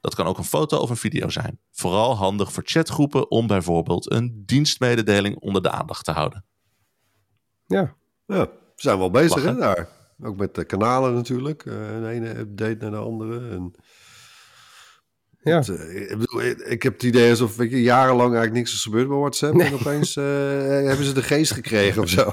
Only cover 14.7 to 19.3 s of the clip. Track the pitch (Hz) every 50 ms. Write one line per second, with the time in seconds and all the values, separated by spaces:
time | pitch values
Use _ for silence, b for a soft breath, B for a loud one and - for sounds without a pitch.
14.7 | b b b b b b b _ _ _ _ _ _ _ _ 151 165 165 135 -
15.7 | 92 78 78 80 90 98 101 - - 110 113 - - 117 117 123 120 - - -
16.7 | 123 117 - 131 - - 123 123 117 123 117 120 120 110 123 107 104 113 123 117
17.7 | 127 131 117 120 120 131 131 131 131 123 123 123 120 117 113 113 110 120 120 -
18.7 | - 101 - 113 107 117 127 135 143 139 143 143